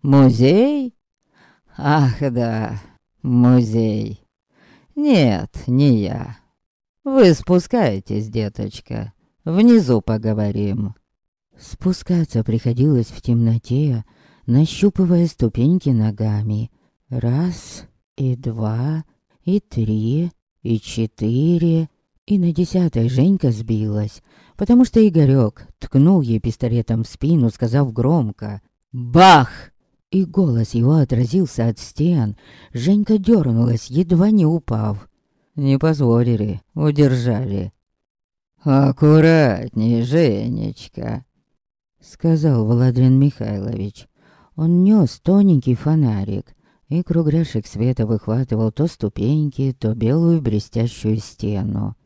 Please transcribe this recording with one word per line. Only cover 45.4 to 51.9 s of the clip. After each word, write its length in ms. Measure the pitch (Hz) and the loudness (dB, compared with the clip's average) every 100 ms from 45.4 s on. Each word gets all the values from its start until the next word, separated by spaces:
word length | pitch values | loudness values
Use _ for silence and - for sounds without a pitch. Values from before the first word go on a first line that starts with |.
| 202 151 123 | 4 2 0
фонарик, 800 | 123 147 160 135 104 101 101 - _ _ _ _ | -2 0 0 0 -2 -6 -8 -10 _ _ _ _
и 140 | 156 | -6
кругляшек 600 | 180 165 156 156 165 - - | -2 -2 0 -2 -2 -6 -8
света 380 | 101 120 127 | -4 -4 -2
выхватывал 680 | 110 110 - 113 131 110 113 | -2 -2 -2 -4 -2 -2 -2
то 160 | 107 160 | -2 -4
ступеньки, 840 | - 104 - 107 151 147 - 135 127 | -4 -8 -4 -2 -2 -2 -4 -6 -4
то 160 | 110 | -6
белую 480 | 113 113 151 170 165 | -2 -2 0 2 0
блестящую 760 | 123 107 - 117 113 - 107 110 | 0 -4 -4 -4 -4 -4 -4 -4
стену. 760 | - - 104 101 92 104 101 | -6 -10 -6 -6 -6 -6 -8